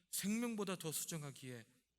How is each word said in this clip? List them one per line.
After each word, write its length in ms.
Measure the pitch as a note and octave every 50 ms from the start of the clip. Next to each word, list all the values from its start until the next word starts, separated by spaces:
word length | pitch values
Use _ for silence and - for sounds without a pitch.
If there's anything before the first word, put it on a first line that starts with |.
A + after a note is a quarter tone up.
| _ _
생명보다 680 | - - - G3 G#3+ A3+ A#3+ A#3+ A#3 G#3 G3+ F#3+ F#3
더 140 | E3+ - D#3+
수정하기에 760 | C#3+ - - - F3 D#3+ D3 C#3+ B2+ - - B2+ B2 A#2 A2 - - _ _ _ _